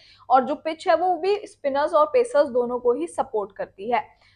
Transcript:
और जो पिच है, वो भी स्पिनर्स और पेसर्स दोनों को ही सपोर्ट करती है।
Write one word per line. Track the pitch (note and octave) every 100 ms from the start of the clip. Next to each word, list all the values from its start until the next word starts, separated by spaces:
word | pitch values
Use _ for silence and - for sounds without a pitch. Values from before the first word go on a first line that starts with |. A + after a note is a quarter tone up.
| _ _ -
और | C4
जो | A#3+
पिच | D4 D#4+ D#4+ F#4+
है, |
वो | E4 F#4 E4+
भी | F#4 G#4
स्पिनर्स | G#4+ - C#4 C#4 D#4
और | D#4+ D4+
पेसर्स | B3+ - C#4+ D4
दोनों | A#3+ A#3+ B3
को | B3
ही | C4+ E4+
सपोर्ट | - - G#3+ G3
करती | - F3+ - G#3+
है। | A#3 - _ _